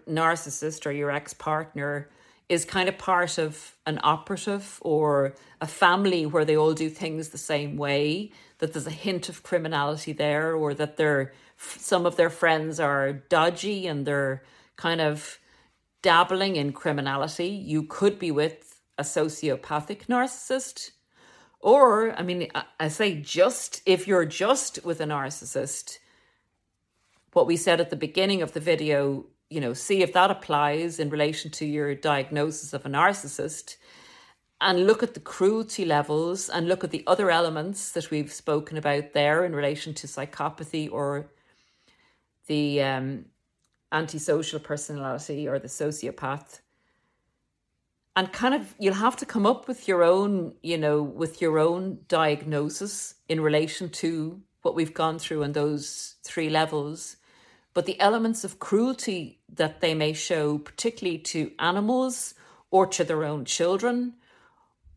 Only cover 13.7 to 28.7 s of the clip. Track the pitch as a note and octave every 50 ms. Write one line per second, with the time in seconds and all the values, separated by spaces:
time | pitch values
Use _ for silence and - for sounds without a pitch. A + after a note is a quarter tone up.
13.7 | G#3 G3 F#3 F3 D3+ C#3+ C#3 D3 C#3+ C#3+ C#3 C3+ C3 C3 - - - - _ _
14.7 | _ - - E3+ E3+ E3 D#3+ D3+ D3+ D3+ - - - - _ _ _ _ _ _
15.7 | _ _ _ _ _ _ - F#3+ E3 E3+ F3+ F3+ F#3+ F#3 G3 G3 F#3 D3+ C#3+ C#3+
16.7 | C3+ - - E3+ D3 C#3+ C#3 C#3 C3+ C#3 C#3+ D#3 - - F3 F#3 G#3 G3 C3+ C#3+
17.7 | D3+ D#3 D3+ - - - F#3+ G3+ G3+ G3+ F#3 E3 C#3+ D3 D3+ D#3+ D#3+ - - -
18.7 | - _ _ _ _ - C#3+ - - E3+ D#3 D#3 D#3 - - D3+ C3 C3 - -
19.7 | D#3 D3+ D3+ - G#3 G3+ - - B3 B3 B3+ C4 - - - - C4 C4 - -
20.7 | - - - - - _ _ _ _ _ _ - - - - _ _ _ - G#3
21.7 | B3 C#4+ C4+ A#3+ G#3 G#3+ A3+ A3+ - - F#3+ F3+ F3+ F3+ E3+ - - - - -
22.7 | _ - D#3+ D#3 D#3 - G#3+ G3+ E3+ D3+ D3 - - E3 F#3 B3 C4 - - -
23.7 | - - - G3 F#3 F3+ F#3 G3 G3 F3+ E3 D#3 - - F#3 A3+ C4+ C4+ - -
24.7 | - - - E3+ E3 D#3 D#3 D3+ D3+ C#3+ C3+ C3+ - - C#3+ C#3 - C#3+ C3 C#3+
25.7 | - - - - - - _ _ _ _ _ _ _ _ _ _ _ _ _ _
26.7 | _ _ _ _ _ _ _ _ _ _ _ _ - E3+ C3+ D#3+ E3+ D#3+ - F#3+
27.7 | E3+ E3 E3+ E3+ E3+ C#3 D#3 D3+ - F#3 F#3+ G3+ G3 F#3 D#3+ D3 - D#3+ D3+ F3